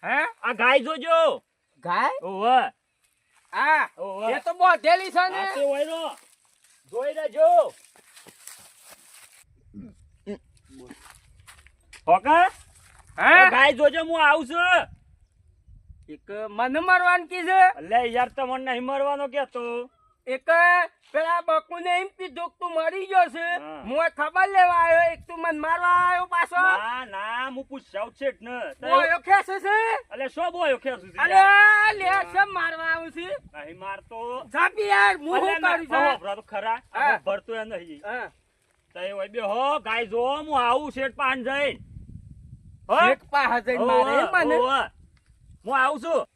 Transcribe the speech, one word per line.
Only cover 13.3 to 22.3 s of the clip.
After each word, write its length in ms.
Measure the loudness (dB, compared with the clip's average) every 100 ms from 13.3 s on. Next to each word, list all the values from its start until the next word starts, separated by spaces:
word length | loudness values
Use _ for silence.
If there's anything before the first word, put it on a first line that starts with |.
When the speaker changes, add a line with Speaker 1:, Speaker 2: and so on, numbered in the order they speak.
| 8 8
Speaker 2:
એ 40 |
ગાય 220 | 6 4
જોજો, 320 | 4 2 2
હું 160 | -4 2
આવું 260 | 4 4 0
છું. 400 | -2 2 2 0 -12 _ _ _ _ _ _ _ -20 _ -20 -20
Speaker 1:
એક 200 | -20 _ -12 -10
મને 320 | -4 -2 0
મરવાનું 480 | 4 4 4 2 0
કી 140 | -8
છે? 180 | 0 6 6 4
Speaker 2:
અલે 220 | 0 0 0
યાર, 180 | 0 -2
તમને 340 | -4 -6 -6
નહીં 200 | -6 -6
મરવાનો 440 | -4 -2 -2 -2 -6
કહેતો. 600 | -6 -6 -8 -8 -8 -10 _ _ _ -10
Speaker 1:
એક 220 | -8 0 2 4 4 0 _ _
પેલા 300 | -4 -2 -2
બકુને 480 | 0 -2 -2 -10 -4 -4
એમ 80 | -4
કીધું 420 | _ -14